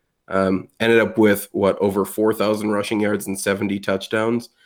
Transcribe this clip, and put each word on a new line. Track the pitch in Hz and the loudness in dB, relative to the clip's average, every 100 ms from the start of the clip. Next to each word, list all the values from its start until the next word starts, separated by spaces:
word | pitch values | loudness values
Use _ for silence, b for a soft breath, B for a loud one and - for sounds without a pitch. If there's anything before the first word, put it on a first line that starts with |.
| _ _ _ | _ _ _
Um, | 95 95 95 - _ | 0 0 0 -4 _
ended | 113 117 | 2 4
up | 101 110 | 4 4
with, | 107 101 - | 4 2 -2
what, | - 95 - | 0 0 2
over | 101 98 | 0 0
four | 95 - 110 | -2 0 0
thousand | 107 101 107 107 | 0 -2 -2 -2
rushing | 104 104 110 | -2 -2 -2
yards | 104 104 101 | 0 -2 -4
and | 98 | -6
seventy | - 98 101 101 | -2 -2 -2 -4
touchdowns | 98 98 - 113 113 120 - _ | -2 -4 -2 -2 -2 -2 -6 _